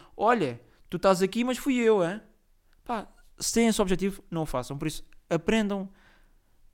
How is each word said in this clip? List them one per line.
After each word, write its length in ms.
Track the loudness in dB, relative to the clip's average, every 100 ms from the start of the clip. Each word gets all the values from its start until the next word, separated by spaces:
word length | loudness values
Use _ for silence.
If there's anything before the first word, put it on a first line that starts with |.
| -16 -2
"Olha, 440 | 2 2 0 -6 -16 _ -12
tu 60 | 0
estás 260 | 2 4
aqui, 220 | 2 0
mas 140 | -2 -2
fui 180 | 0 2
eu, 280 | 4 4
hein?" 160 | 2 -4 -14 _ _ _ _ _
Pá, 240 | -8 -8 -8 _ -20 -10
se 160 | -2
têm 140 | 2 4
esse 120 | 4
objetivo, 420 | 2 0 -2 -6 -8
não 120 | -6
o 40 | -4
façam. 300 | -6 -6 -6
Por 120 | -6
isso, 160 | -8 -14 -16 -4
aprendam 580 | -2 0 0 0 -4 -8 -16 _ _ _ _ _ _ -20